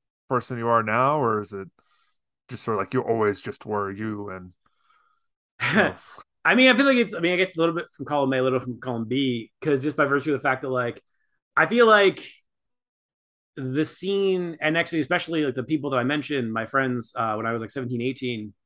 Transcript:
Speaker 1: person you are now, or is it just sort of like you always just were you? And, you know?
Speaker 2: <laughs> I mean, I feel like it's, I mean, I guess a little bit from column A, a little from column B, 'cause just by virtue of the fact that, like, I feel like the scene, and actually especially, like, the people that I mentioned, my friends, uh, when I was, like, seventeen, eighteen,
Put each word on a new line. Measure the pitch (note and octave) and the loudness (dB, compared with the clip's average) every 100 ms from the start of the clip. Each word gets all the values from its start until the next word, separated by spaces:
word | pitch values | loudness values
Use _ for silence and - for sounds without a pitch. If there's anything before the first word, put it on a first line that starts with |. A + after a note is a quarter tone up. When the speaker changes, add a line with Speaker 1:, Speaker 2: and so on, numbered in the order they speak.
| _ _ _ | _ _ _
Speaker 1:
person | B2+ - B2 | -2 -2 -4
you | A#2 | 2
are | A#2 | 2
now, | G#2+ A2+ C3+ D3+ | 4 2 2 2
or | A#2 G#2+ | 0 0
is | G2+ | -4
it | G2+ F#2+ _ _ _ _ _ _ _ _ | -10 -14 _ _ _ _ _ _ _ _
just | A#2+ | -8
sort | - G#2 | -4 -2
of | |
like | G2 | 0
you | B2+ | -2
always | A#2 A2+ G#2 G2 | 0 2 2 0
just | A2 - A2 | -8 -12 -6
were | G#2 G2 | -4 -4
you? | G2 A2 G#2 G2+ | -6 -6 -6 -10
And, | F#2 F2+ - _ _ _ _ _ _ _ _ _ - B2+ | -12 -16 -20 _ _ _ _ _ _ _ _ _ -6 0
you | F#3 | 2
know? | D#3+ F2+ | 2 -2
Speaker 2:
<laughs> | - - - _ | -16 -20 -20 _
I | D#3+ A3 | 2 6
mean, | C4 | 6
I | A#3 | 6
feel | C#4 | 4
like | B3 | 4
it's, | A3 | 2
I | G3+ | -2
mean, | E3+ | -2
I | F3+ | 0
guess | F3+ D#3+ | 0 0
a | |
little | E3+ E3 | 0 0
bit | - - | -8 -12
from | B2+ | -4
column | D3 C3+ | 0 2
A, | C3 | 2
a | |
little | C3 B2+ | 2 0
from | B2 A2+ | -2 -8
column | C3 A#2 A2 | -6 -6 -4
B, | C3 C3+ A#2 A2 _ | -2 0 -2 -6 _
'cause | D#3 C#3 | -2 0
just | D3 D3 | 0 0
by | C#3 | 0
virtue | C#3+ D#3 | 0 0
of | C#3 | -2
the | |
fact | C#3 C3 | 0 -2
that, | C3+ | -2
like, | B2+ A#2+ - _ _ _ _ _ - | -2 -2 -6 _ _ _ _ _ 0
I | D#3+ | 2
feel | A#3 A3+ | 6 6
like | G#3 F#3+ C#3 - - _ _ _ _ _ _ _ _ _ _ _ - | 8 6 2 -8 -20 _ _ _ _ _ _ _ _ _ _ _ -10
the | C3 C3+ D3+ | -4 -2 -2
scene, | - F#3 G3 G3 F#3 F3 D#3 | -2 -2 2 2 0 -2 -2
and | D#3 E3 | 0 0
actually | E3 E3 | 0 -2
especially, | C3+ F3 D#3 E3 C#3+ | 0 0 0 0 0
like, | |
the | B2+ | -2
people | A2 D3+ C#3 | -4 -4 0
that | B2+ | 0
I | |
mentioned, | B2+ D3+ C3+ C#3 A2+ | 2 -2 -2 -2 -2
my | A2+ A2 | -4 -2
friends, | C3+ C3 B2 - B2 | 0 0 -2 -4 -4
uh, | A2+ G#2+ | -2 -2
when | A2+ | -2
I | |
was, | A#2 | -4
like, | A2 | -4
seventeen, | C#3 B2 A#2+ | -6 -6 -4
eighteen, | B2 B2+ B2 A2+ G#2 - | -4 -4 -6 -6 -8 -16